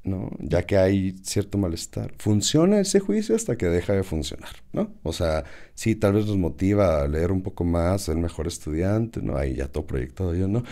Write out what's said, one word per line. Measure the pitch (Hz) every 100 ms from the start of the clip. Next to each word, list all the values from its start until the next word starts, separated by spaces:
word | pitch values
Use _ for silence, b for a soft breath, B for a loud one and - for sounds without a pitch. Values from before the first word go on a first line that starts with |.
¿no? | - 95 101 -
Ya | - 82
que | 90 98
hay | 95 98 95 92
cierto | - - 95 101
malestar. | 92 82 - - 107 -
Funciona | - 104 - 151 175 208
ese | 196 196
juicio | 196 208 208 220
hasta | - 117
que | 90
deja | 87 87
de | 98
funcionar, | 92 80 73 - - - -
¿no? | - 214 -
O | -
sea, | 82 85 78 B B B
sí, | - 110
tal | 107 107
vez | 101 107
nos | 101
motiva | 85 67 95 104 95 78
a | 71
leer | 76 85
un | 95
poco | 95 -
más, | 87 85 85 98
ser | 92 80
mejor | 85 - 85
estudiante, | - - 78 92 107 117 -
¿no? | 98 67
Ahí | 69 64
ya | 67
todo | 76 73
proyectado | 67 64 - 92
yo, | 85 95
¿no? | 107 120